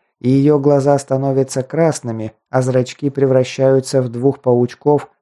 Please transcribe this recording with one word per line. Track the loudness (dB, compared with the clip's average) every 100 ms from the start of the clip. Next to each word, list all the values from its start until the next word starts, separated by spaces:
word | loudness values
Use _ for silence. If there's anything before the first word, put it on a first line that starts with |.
| _ _
и | 0
её | 2 2 2
глаза | 2 2 2 0
становятся | 0 -4 -2 -2 -2 -4
красными, | -6 -2 -2 -2 -6 -8 -10 -12 _
а | -2
зрачки | 0 0 -2 -4 -6
превращаются | -2 0 2 0 0 2 2 0 -2
в | -2
двух | -2 -2 -2
паучков | 0 0 0 -2 0 0 -2 _